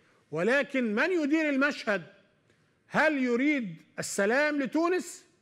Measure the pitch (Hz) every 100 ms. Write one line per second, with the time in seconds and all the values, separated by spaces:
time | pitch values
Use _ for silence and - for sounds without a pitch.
0 | _ _ - 151 196 277 - 262 233 208
1 | 320 359 294 320 311 269 285 285 - 196
2 | 151 - _ _ _ _ _ _ _ 214
3 | 311 285 254 240 285 285 208 160 - -
4 | 160 - 202 254 302 294 262 302 339 359
5 | - - - _